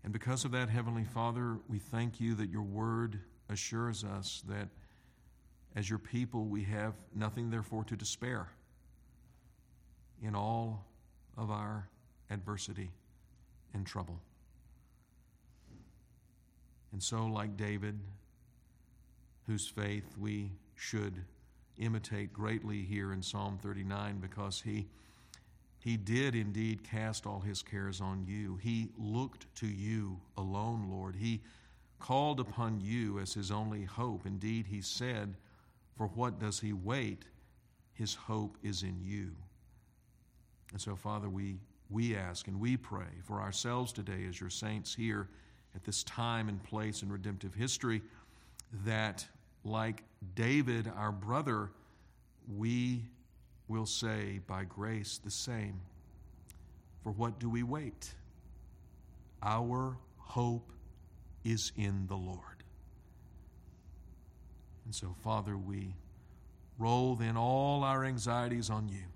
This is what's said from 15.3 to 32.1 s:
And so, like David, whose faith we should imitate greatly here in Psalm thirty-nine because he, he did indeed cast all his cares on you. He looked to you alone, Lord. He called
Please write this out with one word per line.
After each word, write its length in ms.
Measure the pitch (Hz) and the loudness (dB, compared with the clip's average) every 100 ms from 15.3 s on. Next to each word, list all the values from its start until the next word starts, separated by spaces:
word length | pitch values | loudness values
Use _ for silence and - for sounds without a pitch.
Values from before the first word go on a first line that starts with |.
| - - - - - - - - - - - - - - - - | -20 -20 -20 -20 -18 -18 -20 -20 -20 -20 -20 -20 -20 -20 -20 -8
And 100 | 101 | -4
so, 220 | - 113 | 0 2
like 320 | 113 107 104 101 | 2 2 0 0
David, 420 | 104 104 104 104 98 - - - - - - - - - - - - - - | 0 0 -2 -4 -6 -10 -16 -20 -20 -20 -20 -20 -20 -20 -20 -20 -20 -10 0
whose 200 | 107 - | 0 0
faith 520 | - 104 104 101 - | 0 0 0 -4 -4
we 320 | 107 104 101 92 - | 0 0 -2 -6 -12
should 500 | - - - 101 90 90 - - - - - | -10 -2 0 0 -4 -8 -14 -20 -20 -20 -2
imitate 540 | 113 110 - 104 101 | 0 2 0 -2 -2
greatly 500 | - 107 110 107 104 | -2 0 0 0 -2
here 300 | 95 101 98 | 0 0 0
in 100 | 95 | -2
Psalm 360 | 92 101 101 95 | -2 -2 -2 -2
thirty-nine 560 | 101 101 98 98 104 101 | -4 -2 -2 0 -2 -2
because 420 | 95 104 101 98 | -4 -4 -4 -2
he, 260 | 110 107 98 - - - - - - - - - | -2 -2 -4 -8 -20 -20 -20 -20 -20 -20 -20 -4
he 180 | 120 113 | 0 2
did 380 | 98 120 139 | 4 4 6
indeed 500 | 120 104 104 110 110 | 4 2 2 2 0
cast 420 | - 107 110 107 107 | -2 0 0 -2 -4
all 140 | 101 | -2
his 220 | 98 98 | -2 -2
cares 380 | - 101 98 92 | -2 -2 -2 0
on 240 | 95 95 92 | 0 0 -2
you. 320 | 104 101 95 | -2 -2 -2
He 260 | 117 113 113 - | 2 2 0 -2
looked 560 | 107 113 131 - - - | 0 2 0 -4 -14 -4
to 100 | 110 | -2
you 540 | 98 104 110 101 90 - - | 0 2 2 0 -4 -8 -4
alone, 520 | 95 101 113 113 98 | 0 2 2 0 0
Lord. 260 | 95 92 95 | -2 -4 0
He 240 | 117 110 - - - - - - | 0 0 -4 -20 -20 -20 -20 -14
called 400 | - | 2